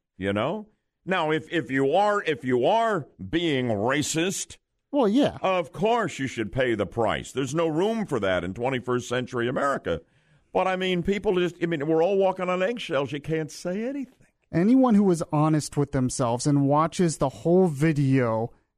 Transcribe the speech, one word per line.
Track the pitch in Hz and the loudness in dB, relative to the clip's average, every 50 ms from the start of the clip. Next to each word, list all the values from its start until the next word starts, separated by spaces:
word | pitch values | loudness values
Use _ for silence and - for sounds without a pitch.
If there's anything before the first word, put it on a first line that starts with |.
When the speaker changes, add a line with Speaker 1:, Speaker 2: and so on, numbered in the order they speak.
| _ _ _ - | _ _ _ -6
Speaker 1:
you | 92 98 | -4 -2
know? | 101 104 113 147 190 214 208 _ _ _ _ _ _ _ - 165 | 0 0 -2 -2 -4 -6 -10 _ _ _ _ _ _ _ -6 -4
Now, | 190 180 160 156 | -2 -2 0 0
if, | 156 156 151 - | -2 -2 -4 -4
if | 170 165 123 120 | -4 -4 -4 -2
you | 131 135 139 135 156 | -2 0 0 2 2
are, | 190 208 208 208 202 | 2 2 2 0 -2
if | 180 160 147 - - | -2 -4 -4 -4 -2
you | 127 123 120 120 160 | 0 0 2 2 2
are | 208 226 226 226 208 170 131 - _ - 95 95 | 2 2 2 0 0 -2 -4 -8 _ -16 -12 -4
being | 147 170 175 160 143 131 123 120 | -4 -2 0 0 0 0 0 0
racist, | 110 98 104 123 135 147 131 - - 160 165 196 185 - - - - - _ _ _ _ _ - | -2 0 0 0 0 0 -2 -2 -2 -2 -2 -2 -2 -6 -10 -12 -14 -20 _ _ _ _ _ -4
Speaker 2:
Well, | - 285 247 196 | 0 2 2 4
yeah. | 208 277 277 - - - | 4 4 2 2 0 -2
Speaker 1:
of | - 190 190 180 170 - | -2 0 0 0 -2 -4
course | - 135 185 220 240 240 214 151 - - | -4 -2 0 2 2 2 0 -2 -4 -4
you | 135 127 | -6 -6
should | - 117 110 95 | -4 -4 -6 -4
pay | - 131 131 123 113 | 0 0 0 0 2
the | 101 101 | 0 -2
price. | 80 - 117 113 101 82 65 58 - | -4 0 0 0 0 0 -2 -4 -6
There's | - 123 139 120 143 | -6 -6 -4 -2 -2
no | 170 170 165 | -2 0 0
room | 151 160 190 214 233 226 202 | 0 0 0 0 0 -2 -4
for | - 147 117 | -4 -4 -2
that | 101 95 92 90 85 | 0 0 0 0 -2
in | 90 95 | -4 -6
twenty-first | 117 120 131 135 123 - 127 123 123 120 - | -4 -4 -4 -4 -4 -2 -2 -2 -2 -2 -4
century | 120 127 123 107 127 123 117 120 | -4 -4 -4 -4 -4 -4 -4 -2
America. | - - 285 277 - - - - 85 - - _ _ _ _ _ _ _ _ _ - | -2 -2 -2 -2 -2 -2 -2 -4 -4 -4 -6 _ _ _ _ _ _ _ _ _ -2
But, | 185 185 185 | -2 0 0
I | 185 185 | -2 -2
mean, | 185 185 185 175 160 | -2 -2 -2 -2 0
people | 196 202 208 196 214 185 | -2 -2 -2 0 0 0
just, | 180 180 170 175 - | 0 0 -2 -2 -4
I | 165 | -4
mean, | 170 170 147 143 | -4 -2 -2 0
we're | 156 160 160 | 0 2 2
all | 165 190 202 196 | 2 2 2 2
walking | 196 185 185 185 185 180 | 2 2 0 0 -2 -2
on | 180 185 185 | 0 0 0
eggshells. | 202 240 214 - - 156 135 143 127 | -2 -2 -6 -6 -2 -2 -2 -2 -2
You | 143 143 | -6 -8
can't | 143 151 160 160 156 - | -6 -4 -4 -4 -4 -6
say | - - - 175 180 208 226 | -10 -10 -8 -6 -6 -4 -6
anything. | 254 277 285 254 - _ _ _ _ _ _ _ _ - | -6 -6 -8 -10 -12 _ _ _ _ _ _ _ _ 0
Speaker 2:
Anyone | 160 180 214 254 262 262 247 214 | 2 4 4 6 6 6 6 6
who | 202 208 190 | 6 6 4
is | 175 160 165 - - | 2 2 0 -2 0
honest | 147 151 156 156 151 - - - | 2 2 4 2 2 0 -2 -2
with | 147 143 - | -2 -2 0
themselves | - 135 127 123 - - 131 120 120 123 - 151 | 0 0 0 0 0 0 0 0 0 0 0 2
and | 143 143 139 | 2 4 4
watches | 135 143 147 160 160 - - 185 165 151 - | 4 4 2 2 0 2 2 2 2 2 0
the | 151 135 | -2 -2
whole | - - - 165 175 185 190 175 | -2 -2 0 4 4 6 4 4
video | 147 131 156 165 156 139 143 131 131 135 123 113 110 110 117 120 - _ _ _ _ | 2 2 2 2 2 2 2 4 4 4 2 2 0 -2 -4 -6 -8 _ _ _ _